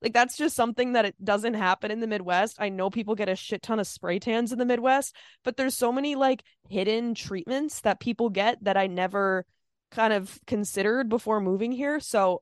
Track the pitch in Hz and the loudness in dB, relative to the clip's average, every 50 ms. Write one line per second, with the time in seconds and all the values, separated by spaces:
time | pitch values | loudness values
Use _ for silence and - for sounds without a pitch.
0 | - 233 220 240 247 254 - - 302 311 - - 233 233 220 - 247 254 240 233 | -4 2 4 4 4 4 2 -2 -2 0 0 0 0 0 0 0 0 2 4 2
1 | 214 196 - - 190 196 202 208 214 240 233 214 202 180 185 - - 214 214 226 | 2 2 0 -4 -2 0 0 0 0 0 -2 0 2 2 0 0 -2 -4 -4 -4
2 | 233 220 214 208 185 175 175 180 202 220 - - 214 202 196 185 185 196 190 233 | -4 -2 -2 -4 -2 0 2 2 2 0 -2 -4 -4 -4 -2 -2 -2 -2 -2 -2
3 | 214 208 220 202 208 185 185 190 - - 220 185 - - 226 214 196 - - - | -4 -2 -2 -2 0 -2 -2 -2 -4 -6 -8 -6 -4 -2 -2 -2 -2 -2 -6 -6
4 | - 175 175 190 - 247 220 226 240 214 254 233 247 240 247 240 233 262 262 269 | -4 -2 -2 -2 -2 0 0 0 0 0 -2 0 0 2 2 2 4 4 4 4
5 | 269 - - - - - - _ - 247 240 - 262 269 247 - 247 233 247 262 | 2 -2 -8 -16 -20 -20 -20 _ -8 -6 -2 -2 -2 -2 0 0 0 0 2 0
6 | 277 294 294 269 269 262 262 - - _ _ _ _ - 196 196 190 202 214 226 | 0 -2 0 2 2 2 2 0 -4 _ _ _ _ -6 -4 -2 0 0 0 0
7 | 240 240 226 - - - 196 185 - - 254 269 294 302 - - - 220 190 - | 0 -2 -4 -6 -6 -6 -8 -6 -4 -4 -2 -2 -2 -4 -6 -2 0 0 0 0
8 | - 240 240 - 233 233 196 190 202 226 247 - 208 202 190 196 190 190 180 180 | -2 -4 -2 0 0 0 0 0 2 0 0 0 0 0 2 2 2 0 0 0
9 | 185 185 190 202 196 190 190 185 180 _ _ _ _ _ _ _ _ _ - 233 | -2 0 0 0 2 2 2 0 -2 _ _ _ _ _ _ _ _ _ -4 0
10 | 226 220 214 202 185 196 - - - - 254 208 208 - - 202 196 208 220 254 | 2 2 2 0 -2 -4 -10 -18 -8 -4 -2 -2 -2 -2 -2 0 0 2 2 0
11 | 269 220 220 233 - 214 220 214 196 185 185 190 220 233 262 240 285 285 294 302 | 0 0 -2 -2 0 0 0 0 2 2 0 0 0 -2 -2 -2 -2 -2 -2 -2
12 | - - - 214 190 185 185 - | -4 -2 0 2 2 2 2 0